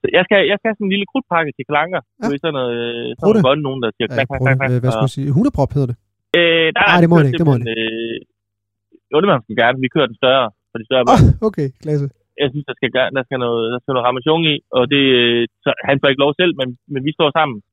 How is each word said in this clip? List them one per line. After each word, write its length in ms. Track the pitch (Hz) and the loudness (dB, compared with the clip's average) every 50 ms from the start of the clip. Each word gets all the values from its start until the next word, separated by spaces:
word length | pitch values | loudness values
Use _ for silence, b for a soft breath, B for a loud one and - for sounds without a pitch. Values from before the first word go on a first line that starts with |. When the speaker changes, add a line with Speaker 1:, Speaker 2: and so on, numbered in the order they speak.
Speaker 1:
så 60 | - - - | -4 0 2
jeg 60 | 165 185 | 2 2
skal, 120 | - 214 196 185 143 | 4 2 2 4 2
jeg 60 | 202 202 | 0 -2
skal 100 | _ 220 | _ -4
have 80 | 214 _ | -4 _
sådan 100 | 208 190 | -2 -2
en 60 | 190 | -2
lille 120 | 202 202 - | -2 -4 -4
krudtpakke 380 | _ 269 - _ 175 170 160 147 131 | _ -6 -6 _ -2 -2 -2 -2 -6
til 80 | - 131 - | -10 -8 -2
Kalanker. 320 | 147 147 156 175 185 160 123 | -2 -2 -2 -2 -4 -8 -8
Speaker 2:
Ja. 180 | _ _ _ | _ _ _
Speaker 1:
Du 40 | 160 - | -4 -4
ved, 80 | 143 143 - | -4 -2 -4
sådan 120 | 165 151 135 | -4 -4 -2
noget, 140 | 127 120 120 120 | -4 -4 -4 -4
øh, 40 | 117 117 | -6 -6
sådan 280 | 120 120 120 123 120 - | -6 -8 -8 -10 -8 0
Speaker 2:
Prutte. 180 | - 196 214 226 | 2 2 4 4
Speaker 1:
nogle 80 | 170 | 4
grønne 160 | 127 139 151 147 135 | 4 2 2 0 -4
nogen, 120 | 135 135 120 | -4 -4 -4
der 60 | 110 - | -4 -2
siger 100 | _ 117 107 | _ -6 -4
Speaker 2:
Ja, 40 | 127 | -2
Speaker 1:
knak, 100 | 123 135 120 | -4 -4 -4
knak, 0 | |
Speaker 2:
prutte. 140 | 139 131 131 | -4 -2 0
Speaker 1:
knak, 100 | 135 135 131 | 0 2 2
knak, 100 | 135 131 | 0 0
Speaker 2:
Øh, 60 | 127 123 | -2 0
hvad 80 | 117 123 113 | 0 0 0
skulle 120 | 110 110 131 | 0 -2 -2
Speaker 1:
og 40 | |
Speaker 2:
jeg 40 | - - | -2 -4
sige? 100 | 135 143 135 | -4 0 0
Hundeprop 340 | 147 233 285 - - 139 123 - | 2 0 0 0 0 -2 -2 0
hedder 120 | 147 139 120 | -2 -2 -2
det. 40 | 120 _ _ _ _ _ _ _ - 170 | -4 _ _ _ _ _ _ _ 0 2
Speaker 1:
Øh, 280 | 175 170 165 165 165 160 - 180 | 2 4 2 2 0 0 0 0
nej, 80 | 196 202 | 2 2
Speaker 2:
Nej, 80 | 175 180 | 4 4
det 60 | 170 165 | 4 6
må 40 | 175 | 6
Speaker 1:
kører 80 | 170 | 4
Speaker 2:
han 60 | 151 135 | 4 4
ikke, 80 | 120 - | 2 2
det 60 | 170 156 | 2 2
må 40 | 131 | 2
han 60 | 120 123 | 2 0
Speaker 1:
simpelthen, 280 | 117 113 113 113 113 110 113 113 117 | -4 -4 -4 -4 -4 -4 -6 -8 -8
øh, 40 | 113 - - _ _ _ _ _ _ _ _ _ _ _ _ _ _ _ _ _ | -8 -10 -12 _ _ _ _ _ _ _ _ _ _ _ _ _ _ _ _ _
jo, 40 | 127 151 | 0 0
det 60 | 180 202 | 2 2
må 40 | 170 | 0
han 60 | 127 - | 0 -2
sgu 80 | _ 110 113 117 | _ -2 0 2
gerne. 120 | 117 127 131 131 | 2 2 0 -4
Vi 20 | 123 _ | -2 _
kører 140 | 151 139 120 | 0 0 0
den 60 | 113 _ | -2 _
større, 240 | - 127 131 135 123 110 _ _ _ _ | 0 2 2 2 0 -2 _ _ _ _
for 60 | _ 117 | _ -14
de 60 | 110 _ | -6 _
større 140 | 131 131 123 120 | 0 0 4 4
børn. 140 | 262 - - | 6 6 6
Speaker 2:
Ah, 220 | - - - 226 220 | 4 4 2 -2 -4
okay, 200 | 196 - 147 135 - _ - | -2 -2 -6 -6 -6 _ -6
klasse. 220 | 156 151 147 143 139 _ _ _ _ _ - | -4 -2 -2 -2 -6 _ _ _ _ _ -4
Speaker 1:
Jeg 60 | 143 135 | -4 -2
synes, 140 | 127 147 143 - | -2 -6 -10 -10
der 60 | 127 _ | -8 _
skal 100 | - 123 - | -4 -2 0
gøre, 120 | 131 131 95 113 135 | 0 -2 0 -2 -6
der 60 | 127 _ | -6 _
skal 100 | 139 127 123 | -4 -4 -2
noget, 160 | 120 117 117 113 113 120 | -2 -2 -2 -2 -4 -4
der 40 | 123 | -6
skal 100 | _ - 135 | _ -4 -2
noget 120 | 127 117 123 | 0 0 0
Ramazzotti 420 | 127 131 120 160 156 165 165 160 147 | -2 0 -2 0 0 0 0 -2 -2
i, 20 | 139 _ _ - 131 | -4 _ _ 0 0
og 40 | 123 123 | 0 2
det, 100 | 143 139 139 135 131 123 | 2 2 2 4 4 2
øh, 220 | 120 120 120 120 117 113 _ _ _ | 2 2 2 0 -2 -4 _ _ _
så 60 | 143 - - - - | -4 -4 -4 -2 -2
han 80 | 139 139 | -2 2
får 80 | - 143 | 2 0
ikke 140 | 135 131 139 | 2 2 0
lov 80 | 147 143 - | 0 0 0
selv, 120 | 180 180 151 139 | -2 -2 0 -2
men, 80 | 131 127 123 _ _ _ | -6 -8 -8 _ _ _
men 80 | 143 135 131 151 | -8 -6 -6 -6
vi 40 | 156 _ | -2 _
står 100 | 170 147 139 165 | -2 0 2 0
sammen 200 | 156 147 120 104 - _ | -2 -2 -4 -10 -14 _